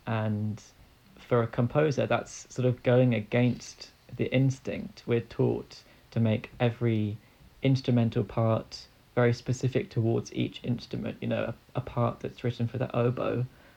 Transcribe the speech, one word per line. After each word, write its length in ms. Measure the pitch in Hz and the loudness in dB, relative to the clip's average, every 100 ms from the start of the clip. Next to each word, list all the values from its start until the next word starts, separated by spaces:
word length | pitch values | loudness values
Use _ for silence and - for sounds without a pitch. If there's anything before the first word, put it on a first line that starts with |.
| - | -4
And 540 | 113 107 104 107 107 - - - _ _ - | -2 -2 -2 -4 -6 -12 -20 -20 _ _ -18
for 240 | - 120 | 0 2
a 40 | 113 | 2
composer, 580 | - 120 147 156 131 110 | 0 0 2 2 2 0
that's 420 | 117 - - - | 0 -2 -14 -12
sort 120 | - 127 | -2 0
of 160 | 123 | 2
going 300 | 127 123 127 | 4 6 6
against 760 | 110 101 120 123 - - - - _ - 120 | 2 0 2 2 0 -8 -18 -20 _ -12 -6
the 160 | 120 | 0
instinct. 720 | 127 135 131 - - - - - | 2 2 0 -6 -8 -10 -10 -2
We're 160 | 117 | 0
taught 600 | - - 123 117 - - - - - | 0 0 0 0 -6 -18 -20 -20 -8
to 80 | 113 | 0
make 300 | 110 110 - - | 2 0 -2 -2
every 580 | 120 110 120 110 104 104 - _ - - | 0 0 0 0 0 -4 -12 _ -20 -2
instrumental 600 | 135 131 - 123 113 120 | 2 2 2 2 2 0
part 640 | 104 - 113 110 - - - _ _ | -2 0 2 0 -2 -16 -20 _ _
very 200 | - 120 | 2 2
specific 560 | 120 - 131 131 127 - | 2 -2 -2 0 -2 -2
towards 440 | 120 113 117 - | 0 0 0 -2
each 260 | - 117 - | -4 -4 -4
instrument. 540 | - 117 - 120 - - | -6 -6 -6 -8 -8 -6
You 60 | 117 | -4
know, 260 | 110 110 - _ - | -2 -2 -6 _ -8
a, 40 | |
a 20 | |
part 400 | - 123 117 - | -4 0 0 -2
that's 220 | 113 - | -8 -6
written 240 | 123 - 117 | -4 -2 -2
for 100 | 120 | -2
the 160 | 127 123 | -2 0
oboe 500 | 120 123 107 113 127 - - | 0 0 -2 -2 -4 -8 -20